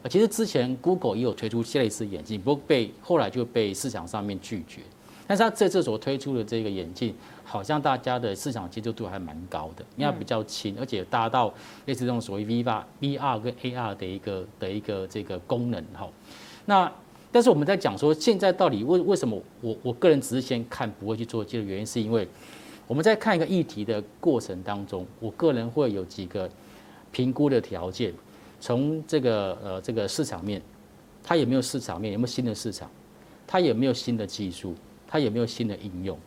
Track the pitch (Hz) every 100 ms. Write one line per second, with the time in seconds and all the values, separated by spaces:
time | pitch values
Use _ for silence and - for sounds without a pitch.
0 | 123 185 220 214 220 147 123 131 170 185
1 | 123 101 123 101 113 113 113 143 117 -
2 | 107 95 76 107 98 143 - 139 107 -
3 | - 170 104 127 117 120 107 95 135 110
4 | 82 110 101 95 - 107 82 - - -
5 | - - - 202 226 214 196 190 147 110
6 | - 135 139 131 104 117 107 98 85 92
7 | 117 - - - - 107 98 151 143 127
8 | 127 123 113 98 147 117 90 113 110 110
9 | 104 95 87 76 90 82 - - - -
10 | 143 - - 117 107 - 107 101 127 104
11 | 90 120 113 131 113 - - - - 127
12 | 123 120 113 98 107 117 120 107 - -
13 | 143 139 143 117 117 120 127 123 117 98
14 | 95 95 - 98 92 - 95 101 104 98
15 | 95 107 104 92 87 120 120 104 80 -
16 | 98 - - - - - - 196 175 -
17 | - - - 240 240 165 147 190 139 98
18 | 147 156 190 202 196 185 180 113 117 180
19 | 170 190 131 104 - - 117 107 127 120
20 | 185 147 - 123 127 123 117 - 117 101
21 | 101 110 117 117 104 120 104 95 110 123
22 | 107 113 92 - - - - - - 131
23 | 175 214 220 185 165 185 156 - 104 107
24 | 104 - 180 131 - 92 95 101 101 95
25 | 92 - 113 - 165 127 117 120 135 101
26 | 87 - 90 101 92 - - - - -
27 | - - 127 127 147 131 - 92 90 92
28 | 110 85 - - - - - 123 147 160
29 | 156 156 127 110 98 87 101 95 95 113
30 | 101 - 151 87 92 101 - - - -
31 | - - - 170 127 131 123 139 - 87
32 | 107 101 120 - 123 104 120 98 73 -
33 | - - - - - 185 170 110 135 120
34 | - 120 101 - 98 85 95 85 - -
35 | - 156 131 110 117 - 113 98 104 90
36 | 95 82